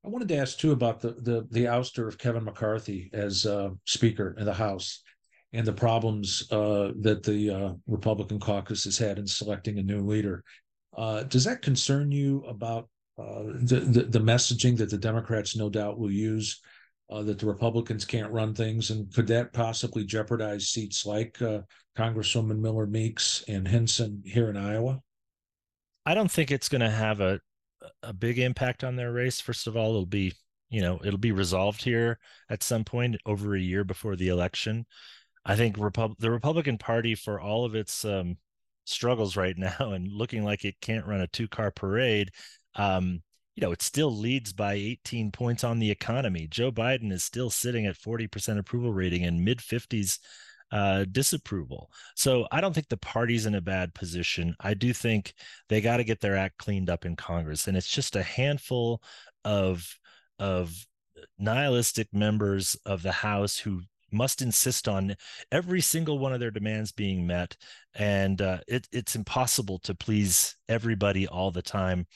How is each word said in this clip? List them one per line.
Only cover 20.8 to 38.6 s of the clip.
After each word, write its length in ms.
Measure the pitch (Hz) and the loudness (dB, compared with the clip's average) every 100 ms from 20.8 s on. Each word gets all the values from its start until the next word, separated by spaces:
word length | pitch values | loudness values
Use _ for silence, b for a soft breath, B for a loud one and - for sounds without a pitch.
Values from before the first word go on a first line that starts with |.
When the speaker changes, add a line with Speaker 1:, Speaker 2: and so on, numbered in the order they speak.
| 104 - | -4 -4
Speaker 1:
like, 360 | 104 104 117 - | -2 -2 -2 -2
uh, 180 | 117 107 104 b b - | -2 -2 -6 b b -2
Congresswoman 600 | 113 110 107 120 110 107 | 0 0 0 2 2 0
Miller 280 | 110 110 104 | 0 0 0
Meeks 560 | 110 110 107 - - - | 0 0 0 0 0 -4
and 180 | 101 95 | -4 2
Hinson 560 | 117 117 - 110 101 | 4 4 2 0 -4
here 260 | 95 113 113 | -2 2 2
in 60 | 101 | 0
Iowa? 440 | 101 107 123 135 _ _ _ _ _ _ _ _ _ _ - | -2 0 0 -2 _ _ _ _ _ _ _ _ _ _ 2
Speaker 2:
I 80 | |
don't 160 | 190 196 | 4 4
think 200 | - 151 | 2 2
it's 180 | 139 - | 2 2
gonna 220 | 135 117 | 2 4
have 300 | 107 110 104 | 4 2 4
a, 200 | 95 98 _ _ _ _ 73 _ | 2 2 _ _ _ _ -20 _
a 120 | - | -12
big 240 | 92 120 120 | -2 0 2
impact 440 | 127 123 127 123 | 0 2 -2 -2
on 140 | 131 127 | -4 -4
their 160 | 120 | -4
race. 280 | 120 127 - | -2 -2 -2
First 260 | - 117 - | -6 -6 -2
of 100 | 113 | 0
all, 140 | 110 | 2
it'll 160 | 110 90 | 2 0
be, 260 | 104 95 - _ _ _ | 0 0 -2 _ _ _
you 100 | 117 | 0
know, 180 | 90 90 | 0 0
it'll 140 | 101 98 | -2 0
be 140 | 117 | 2
resolved 520 | 95 90 92 98 104 | 2 2 2 0 0
here 340 | 127 117 117 117 B B B | -2 2 0 -2 B B B
at 140 | 104 | -6
some 200 | - 117 | -2 -2
point 340 | 110 120 123 110 - | -2 0 0 -2 -2
over 280 | 101 104 | -2 0
a 60 | 98 | 0
year 240 | 92 92 | 0 0
before 320 | 98 98 110 92 | -2 -4 -4 0
the 120 | 92 | 2
election. 580 | 87 90 - - 110 120 B B B B B | 2 0 -2 -4 -4 -6 B B B B B
I 100 | - 104 | -2 2
think 200 | 117 104 | 2 2
Repub-, 420 | 104 98 110 107 | -2 0 -2 0
the 120 | 113 | 0
Republican 480 | 117 143 160 143 113 | 0 0 0 0 -4
Party, 360 | - 117 117 | 0 0 0
for 240 | 110 - 101 | -4 -4 -6
all 280 | 98 110 123 | -2 -2 -2
of 80 | |
its, 300 | 110 104 - | -4 -4 -6
um, 340 | 107 98 87 87 _ _ | -2 -2 -2 -6 _ _